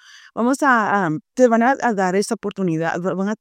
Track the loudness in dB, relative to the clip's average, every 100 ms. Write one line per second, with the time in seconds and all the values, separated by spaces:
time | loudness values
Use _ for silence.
0 | -16 -20 -12 -2 -2 2 2 2 2 0
1 | 0 -4 _ 2 4 4 2 0 -2 0
2 | 0 0 -2 -6 -8 -4 -2 -2 -2 -4
3 | -4 -4 -4 -6